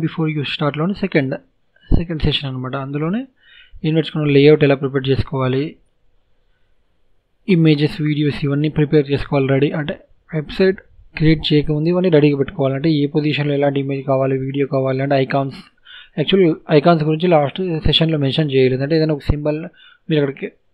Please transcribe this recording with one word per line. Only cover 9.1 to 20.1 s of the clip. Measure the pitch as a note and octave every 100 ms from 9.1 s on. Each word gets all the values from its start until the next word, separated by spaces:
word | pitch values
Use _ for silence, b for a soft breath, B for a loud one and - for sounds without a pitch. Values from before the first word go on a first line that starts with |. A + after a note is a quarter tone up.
చేసుకోవాలి | C#3 - C#3+ C3+
ready, | C3+ C#3+ E3
అంటే | D3 - _ _ _ D#3+
website | D3 - F#3+ G3 - _ - -
create | D#3 D#3 -
చేయకముందు | D3+ D3 D3+ D#3+
ఇవన్నీ | F3+ F#3 D#3
రెడీగా | D3 C#3
పెట్టుకోవాలి. | C3+ - C3+ C3+
అంటే | D#3+ D3
ఏ | C#3+
పొజిషన్‌లో | D3+ D3+ C3+ D3 C#3
ఎలాంటి | C#3+ C#3 C3+
image | C#3 C#3
కావాలి, | C3+ C3+ C3+ C3+
video | C#3 C3+
కావాలి, | C#3 C3 C3 C#3
అంటే | C#3 C3
icons. | C#3 C#3 - - _ B B B -
యాక్చువల్ | D3 G3 F3 D#3 - D#3
icons | F3 E3 D3+
గురించి | D#3 F3+
last | D#3+ C#3 - F#3 D#3+
సెషన్‌లో | - D3 D#3+ D#3
mention | C3+ C3 D#3
చేయలేదు. | C3+ B2+ B2+
అంటే | C#3 D#3+
ఏదైనా | D#3 D3
ఒక | -
symbol | D3 D3 D#3 F3+ b b b
మీరు | -